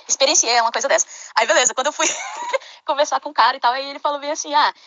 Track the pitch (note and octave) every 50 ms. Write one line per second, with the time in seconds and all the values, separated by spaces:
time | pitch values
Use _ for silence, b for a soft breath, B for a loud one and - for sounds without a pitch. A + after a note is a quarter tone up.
0 | B - - - C4+ C#4+ D#4+ - - A3+ B3 A#3+ A3+ A#3 - A3+ C4+ C#4 D#4+ E4
1 | - B B B B B B - A3+ - E4 D4+ B3 - - B3+ B3 D4 D4 -
2 | D#4 - - - - - - D#4 E4 - - - - - - - _ - C#4+ C4+
3 | D4+ - C4+ C4+ - C#4+ D4 - A3 B3+ C4 C4+ - A#3+ B3 C4+ C#4 C#4 C#4+ D4
4 | - D4+ C#4+ C#4 C#4 C#4+ D#4+ - - D4+ C#4+ C#4 B3 G3 b b b